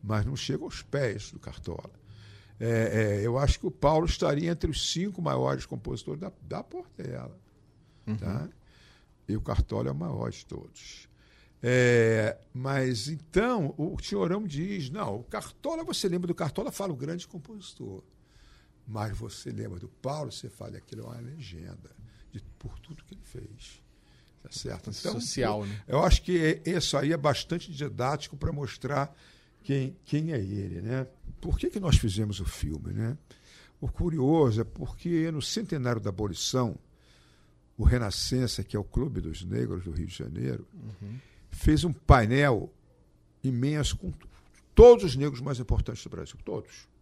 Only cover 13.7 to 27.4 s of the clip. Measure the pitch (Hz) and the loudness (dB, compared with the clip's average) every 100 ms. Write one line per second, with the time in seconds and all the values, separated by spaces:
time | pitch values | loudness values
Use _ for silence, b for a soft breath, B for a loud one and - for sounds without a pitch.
13.7 | - 160 - - 202 180 196 214 143 180 | -2 -4 -4 -6 -2 0 -2 -4 -6 -4
14.7 | 202 135 185 165 104 120 - - - 277 | -6 -6 -6 -6 -6 -6 -10 -10 -10 -6
15.7 | 330 330 - 196 175 180 170 165 - 240 | -6 -6 -4 -2 -2 -4 -4 -4 -4 -6
16.7 | - 202 139 139 175 - 180 139 214 190 | -6 -6 -6 -8 -8 -12 -16 -16 -16 -18
17.7 | - 117 95 - _ b b b b b | -14 -14 -14 -18 _ b b b b b
18.7 | b - 110 107 104 113 - 131 110 107 | b -12 -6 -4 -6 -10 -12 -10 -8 -8
19.7 | 87 - _ 127 151 135 - 113 - 104 | -10 -14 _ -8 -6 -8 -10 -16 -14 -14
20.7 | 95 - 110 113 120 120 156 107 85 90 | -14 -16 -16 -14 -14 -14 -14 -14 -14 -14
21.7 | 90 - - B B B - - - 120 | -16 -20 -20 B B B -16 -16 -16 -16
22.7 | - - 151 - 196 - 123 - 110 - | -16 -18 -20 -20 -20 -18 -18 -18 -18 -20
23.7 | - _ b b b b b - - - | -20 _ b b b b b -16 -12 -10
24.7 | - - - 175 117 120 - 117 107 101 | -10 -10 -6 -4 -4 -6 -2 0 -2 -4
25.7 | 104 - 131 170 - - 180 156 156 - | -10 -2 2 6 6 4 2 4 2 -2
26.7 | 180 - 139 139 165 147 131 | -2 0 0 0 2 2 0